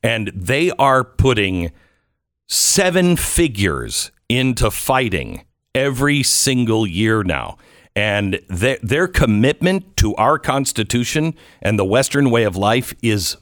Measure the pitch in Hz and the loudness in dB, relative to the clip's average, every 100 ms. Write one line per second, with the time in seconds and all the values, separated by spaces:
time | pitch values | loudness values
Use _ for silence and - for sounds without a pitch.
0 | 117 113 101 92 90 135 175 - 139 131 | -2 -2 -6 -8 -4 -2 0 0 2 2
1 | 123 - 135 113 98 92 85 - _ _ | -2 0 2 2 0 -2 -6 -10 _ _
2 | _ _ _ _ _ - - - 185 180 | _ _ _ _ _ -2 0 2 2 2
3 | 180 170 - - 165 104 98 69 58 - | 2 2 -2 0 0 0 -2 -2 -6 -8
4 | - _ _ 120 131 120 113 - - 131 | -8 _ _ -2 0 0 -2 -2 0 0
5 | 123 87 58 - - _ _ 131 139 123 | 0 -4 -6 -14 -18 _ _ -2 -2 0
6 | 143 143 127 - - 127 117 110 107 85 | 0 2 0 0 0 0 2 0 0 0
7 | 110 110 92 71 - - _ _ _ - | 0 0 0 -4 -6 -14 _ _ _ -4
8 | 104 104 101 95 - 92 117 135 - 143 | -2 0 -2 -4 -6 -2 -2 -2 -2 -2
9 | 180 - 131 104 131 - 175 190 - - | 0 2 2 4 2 2 0 -2 -4 -2
10 | 107 - 113 151 - 139 135 - 110 120 | -2 2 2 2 0 -2 -2 -4 -2 -2
11 | 120 156 160 - - _ - 107 95 117 | 0 0 -2 -4 -16 _ -2 0 2 2
12 | 135 143 139 117 110 90 101 120 123 - | 2 2 2 4 2 2 2 2 -2 -4
13 | 113 104 85 - | -2 0 -2 -8